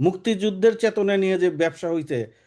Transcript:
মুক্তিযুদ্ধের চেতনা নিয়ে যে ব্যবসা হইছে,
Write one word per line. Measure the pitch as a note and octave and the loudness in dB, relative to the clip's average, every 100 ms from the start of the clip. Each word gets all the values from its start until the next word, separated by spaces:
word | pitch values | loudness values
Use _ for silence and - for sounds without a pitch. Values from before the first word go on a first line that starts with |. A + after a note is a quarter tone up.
মুক্তিযুদ্ধের | E3 F#3 A#3 G3+ G#3 F#3 A3+ A3+ | 0 0 -4 -2 -2 2 2 2
চেতনা | A3 A3 G3+ G3 | -2 0 0 2
নিয়ে | F#3+ F#3 | 2 2
যে | F3+ | 0
ব্যবসা | D3+ E3 D#3+ E3+ | 2 -2 -2 -4
হইছে, | E3 D3+ B2+ A2+ _ | -4 -4 -6 -6 _